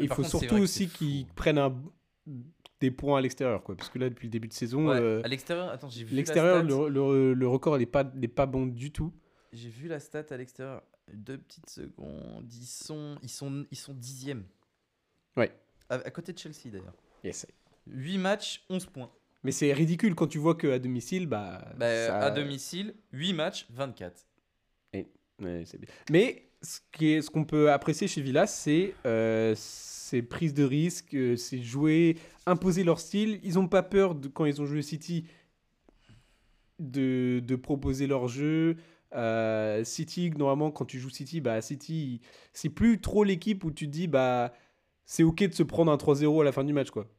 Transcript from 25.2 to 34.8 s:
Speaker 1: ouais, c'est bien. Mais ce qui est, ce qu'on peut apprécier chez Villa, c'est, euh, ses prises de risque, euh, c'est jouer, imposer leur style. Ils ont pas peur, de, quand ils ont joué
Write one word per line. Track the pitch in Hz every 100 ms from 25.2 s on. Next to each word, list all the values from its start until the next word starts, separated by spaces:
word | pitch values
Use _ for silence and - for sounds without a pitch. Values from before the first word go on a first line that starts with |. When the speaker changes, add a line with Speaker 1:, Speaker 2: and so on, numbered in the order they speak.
| _ -
Speaker 1:
ouais, | 92 87 85
c'est | 92
bien. | - - -
Mais | 160 247 - _ _
ce | - - _
qui | - 156
est, | 156
ce | 151
qu'on | 156
peut | 156 151 151
apprécier | 143 - 156 202
chez | 156
Villa, | 135 139 208
c'est, | - 151 156 196 - 123
euh, | 113 113 110 113 110
ses | - - - - - 127
prises | 120 - 165
de | 139
risque, | 139 143 170 - - 139
euh, | 123 120
c'est | - 127
jouer, | 117 135 156 160 170 160 - - -
imposer | 175 185 175 170
leur | 165
style. | - 196 220 202
Ils | 196 170
ont | 190
pas | 190
peur, | 175 196 190 156
de, | 135
quand | - 156
ils | 143
ont | 143
joué | 147